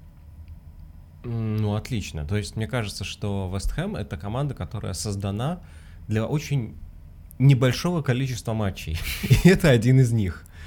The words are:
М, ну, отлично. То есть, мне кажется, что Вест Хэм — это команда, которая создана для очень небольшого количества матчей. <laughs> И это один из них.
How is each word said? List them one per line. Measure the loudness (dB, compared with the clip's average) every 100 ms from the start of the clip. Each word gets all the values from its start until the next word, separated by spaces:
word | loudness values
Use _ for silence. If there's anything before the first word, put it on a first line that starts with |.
| -20 -20 -20 -20 -18 -18 -20 -20 -20 -20 -20 -16
М, | -8 -4 -2 0
ну, | 0 -2
отлично. | -2 -6 -4 -8 -4
То | -4
есть, | -4 -6
мне | -4
кажется, | -4 -6 -8
что | -10 -6 -6 -4 -4
Вест | -4 -4
Хэм — | -4 -6 -6
это | -8 -8
команда, | -6 -4 -4
которая | -6 -8 -8 -8
создана | -6 -6 -4 -4 -4 -4 -6 -12 -20 -20 -18 -4
для | -2 0
очень | -4 -2 -4 -4 -10 -16 -18 -20 -20 -20 4
небольшого | 6 8 6 2 0 0
количества | 0 0 0 -4 -4
матчей. | -2 -2 -2 -6 -6 -4 -6
<laughs> | 2 6
И | 8
это | 6 6
один | 6 6 6
из | 6
них. | 2 0 -4 -14 -20